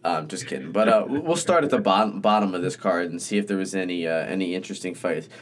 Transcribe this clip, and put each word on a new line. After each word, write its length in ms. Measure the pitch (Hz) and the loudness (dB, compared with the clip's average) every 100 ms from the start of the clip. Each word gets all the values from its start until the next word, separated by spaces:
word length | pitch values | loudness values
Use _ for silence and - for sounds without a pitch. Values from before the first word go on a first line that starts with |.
I'm 220 | 85 80 78 | 0 -2 -4
just 220 | 92 - | -10 -8
kidding. 240 | 65 82 | -8 -4
But, 160 | 101 107 | 2 4
uh, 120 | 110 | 4
w-, 180 | 98 139 | 2 -2
we'll 160 | 160 165 | 0 0
start 260 | - 170 | 2 2
at 80 | 143 | 4
the 80 | 123 | 2
bottom, 420 | 101 95 110 101 | 4 4 2 0
bottom 360 | 107 107 98 92 | 2 4 2 0
of 60 | |
this 120 | 90 | -4
card 380 | - 101 87 87 | -2 0 0 -2
and 100 | 85 | -6
see 160 | - 104 | -2 -2
if 80 | 101 | 0
there 100 | 98 | -2
was 160 | 95 | -2
any, 320 | 98 90 87 | -4 -2 -2
uh, 60 | 82 | 0
any 460 | 82 - 92 90 92 | -2 -2 -2 -2 -4
interesting 400 | - 98 92 87 | -6 -8 -8 -4
fights. 320 | 90 78 - - | -4 -4 -6 -20